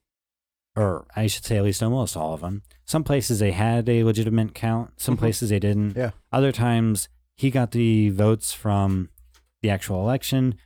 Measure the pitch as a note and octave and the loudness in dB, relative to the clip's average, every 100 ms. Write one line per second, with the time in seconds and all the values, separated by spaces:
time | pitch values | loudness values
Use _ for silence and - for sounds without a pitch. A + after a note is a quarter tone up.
0 | _ _ _ _ _ _ _ - G#2 E2 | _ _ _ _ _ _ _ -2 0 0
1 | - - G#2+ - - A2 G2+ F#2+ A2 C3 | -6 -4 -2 -2 -2 0 0 0 0 0
2 | A2 - D#2 D#2+ E2+ G2+ - _ - D#3+ | -2 -4 -6 -4 -6 -8 -12 _ -6 -4
3 | D3+ C#3 - G#2+ G#2 F2+ A2 A#2 A#2 A#2 | 0 0 0 0 0 2 0 0 2 2
4 | A2+ A2 A2 A2+ A2 - A2+ A#2 A#2 - | 2 2 0 0 0 -2 -4 -4 -6 -8
5 | - A#2 A#2 G#2+ A2+ G2+ G2+ G#2 G#2 A2 | -4 0 0 0 0 0 2 0 0 -2
6 | B2 - _ B2 C3+ A#2+ A#2+ A#2 A2+ G#2+ | -6 -6 _ 0 0 0 0 2 2 0
7 | - _ _ - C3+ B2+ A#2 A#2+ A#2 A2 | -4 _ _ -4 0 0 0 0 2 4
8 | G#2 F#2+ G#2+ A2 - - A2 G2+ G2 F#2+ | 4 4 2 2 -2 -6 0 2 2 0
9 | F2+ _ - _ _ _ A2 G2 - F#2 | -4 _ -20 _ _ _ -2 -2 -2 -2
10 | G#2 C3 - C3+ C3 A2 | -2 -2 -2 0 0 -2